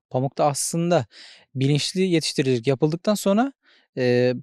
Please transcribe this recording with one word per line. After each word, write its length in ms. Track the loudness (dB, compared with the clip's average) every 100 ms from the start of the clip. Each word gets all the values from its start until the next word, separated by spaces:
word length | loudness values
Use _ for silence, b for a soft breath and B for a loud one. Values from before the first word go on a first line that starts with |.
| _
pamukta 340 | -4 -4 0
aslında 640 | 0 0 -4 -2 0 0 -2 b b b b
bilinçli 460 | -4 0 0 -2 -2
yetiştiricilik 640 | 0 0 -2 -2 0 0 0
yapıldıktan 480 | 0 0 -2 -2
sonra, 380 | -2 0 2 0 -4 _ _ _ -2
e, 380 | 2 4 2 0